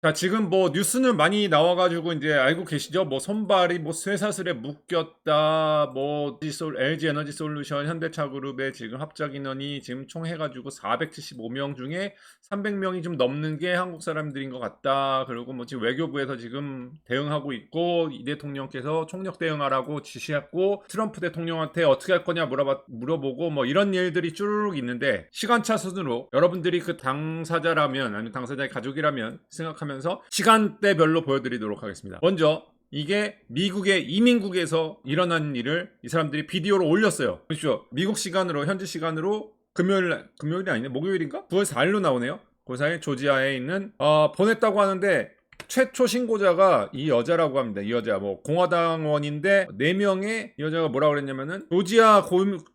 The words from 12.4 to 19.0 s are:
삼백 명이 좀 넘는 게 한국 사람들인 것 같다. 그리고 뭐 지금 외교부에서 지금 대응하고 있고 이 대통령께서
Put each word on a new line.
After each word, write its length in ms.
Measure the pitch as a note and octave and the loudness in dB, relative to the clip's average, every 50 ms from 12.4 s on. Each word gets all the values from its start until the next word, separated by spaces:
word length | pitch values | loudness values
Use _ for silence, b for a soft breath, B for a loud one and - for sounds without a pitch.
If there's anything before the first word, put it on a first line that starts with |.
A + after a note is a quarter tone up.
| B | B
삼백 340 | _ G3+ G3+ G3+ G#3+ G#3 | _ -6 -4 -4 -2 -2
명이 260 | G3 F#3+ F#3 F#3 F#3 D#3+ | -2 -2 -2 -4 -4 -6
좀 140 | F3 E3+ | -6 0
넘는 420 | C#3 C3 E3 - D3 D3+ D#3 D#3 D3+ | 0 0 0 0 -2 -4 -4 -4 -4
게 160 | D#3+ F3+ F3+ | -2 -2 -2
한국 300 | F3 F3+ F3+ E3+ D#3 - | -2 -2 -4 -8 -10 -8
사람들인 460 | - D#3 D3+ D3+ D3+ C3+ C#3 C#3 C3+ | -6 -4 -4 -4 -6 -6 -8 -8 -8
것 100 | B2+ B2+ | -8 -8
같다. 640 | A#2+ G2+ - _ _ C#3 C3+ C#3 C#3 C3+ C3+ C3 C3 | -8 -8 -8 _ _ 0 2 2 2 0 0 0 -2
그리고 260 | A#2+ B2 A#2 A#2+ B2 C3+ | -4 -6 -8 -8 -10 -10
뭐 140 | B2 A#2+ | -10 -10
지금 160 | A#2+ C#3+ B2+ A2 | -10 -8 -2 -2
외교부에서 540 | A#2+ C3 C3 E3 D#3 B2+ C#3+ C#3 B2+ C3+ | -2 0 0 -2 -4 -2 -4 -4 -4 -6
지금 560 | A#2 A#2 A#2 A#2+ C#3 C#3+ C#3+ C3+ C3 B2 B2 D3 - _ | -8 -10 -10 -8 -8 -8 -8 -10 -10 -12 -16 -18 -20 _
대응하고 460 | _ A#2+ C3+ C#3+ D3 D3+ D3+ C3+ C#3+ C3 | _ -2 -2 -2 -2 -4 -4 -4 -6 -8
있고 580 | A2 - _ - D#3+ E3+ F3 F3 E3+ E3 D#3 C#3 | -10 -10 _ -4 -2 0 0 2 0 0 -2 -4
이 100 | - A#2+ | -8 -8
대통령께서 840 | C3 D3 D3 D3+ D3 C#3 C#3 C3+ C3+ - C3 B2 C#3+ D#3 E3 | -8 -8 -8 -8 -10 -8 -8 -10 -8 -10 -10 -6 -4 -4 -4